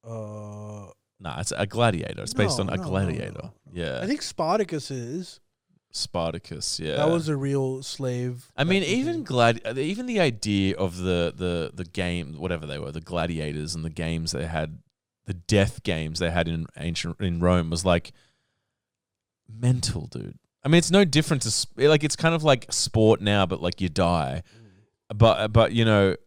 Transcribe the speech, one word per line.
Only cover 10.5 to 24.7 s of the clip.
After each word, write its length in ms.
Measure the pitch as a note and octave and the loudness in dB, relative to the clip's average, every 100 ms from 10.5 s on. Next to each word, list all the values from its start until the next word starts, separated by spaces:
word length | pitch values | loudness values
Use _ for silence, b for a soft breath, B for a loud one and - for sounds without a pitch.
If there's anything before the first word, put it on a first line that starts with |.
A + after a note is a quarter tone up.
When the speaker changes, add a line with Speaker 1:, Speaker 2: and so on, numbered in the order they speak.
| G2+ F#2+ G2 | 2 2 0
Speaker 2:
of 200 | F#2+ F2 | -2 -2
the, 360 | F#2 F2+ E2+ D2+ | 0 2 0 -2
the, 340 | F2+ F2 D#2 | -4 -2 -4
the 100 | - | -8
game, 500 | E2+ - F2 F2 D2 D2+ | -10 -4 -4 -4 -6 -8
whatever 280 | F2 E2+ D2+ | -6 -6 -6
they 120 | C#2+ | -8
were, 120 | D2 | -8
the 100 | D#2 | -10
gladiators 720 | D#2+ F2 E2+ E2 D2+ D2+ D2+ | -6 -4 -2 -4 -6 -6 -8
and 100 | E2 | -8
the 60 | D#2+ | -8
games 420 | D#2 E2 E2 E2 | -6 -4 -4 -4
they 140 | D2+ D#2+ | -6 -4
had, 320 | E2 D#2+ D#2+ _ _ _ _ - | -4 -6 -8 _ _ _ _ -10
the 80 | |
death 480 | F#2 - G#2 G2 - | -10 2 4 4 0
games 360 | - E2 D#2 D#2+ | -4 -2 -2 -2
they 120 | F2 | -2
had 180 | E2+ E2 | 0 0
in 180 | E2 D#2+ - | -2 -6 -8
ancient, 420 | D#2 E2 F2 E2 | -6 -6 -6 -4
in 180 | G2 E2+ | -4 2
Rome 280 | F2 F2+ E2 | 4 4 2
was, 140 | E2 | 0
like, 280 | F#2 F2 - _ _ _ _ _ _ _ _ _ _ _ _ _ _ | 2 2 0 _ _ _ _ _ _ _ _ _ _ _ _ _ _
mental, 580 | A2 B2 B2+ - - - | -2 2 2 0 -4 -6
dude. 320 | - G1+ - _ _ | -10 -10 -14 _ _
I 40 | C3+ | 4
mean, 100 | E3 | 4
it's 120 | E3+ | 6
no 140 | F#3 | 6
different 380 | G3 C#3 D#3 D3 | 6 4 2 0
to 80 | A#2 | 0
sp-, 240 | - - - C#3 | -2 -4 2 6
like, 160 | D3+ | 6
it's 120 | D3 - | 2 0
kind 180 | E3 | 2
of 80 | E3 | 2
like 240 | D#3 C3 - | 4 2 2
sport 480 | - - - A2 A2 | -4 0 4 6 6
now, 260 | G#2 G2+ F#2 | 4 4 2
but, 140 | F2 | 2
like, 200 | F2 F2 | -2 -2
you 80 | F#2 | -4
die. 540 | D2+ F2 F2 C#2 C#2+ - b b | 2 2 2 0 -6 -10 b b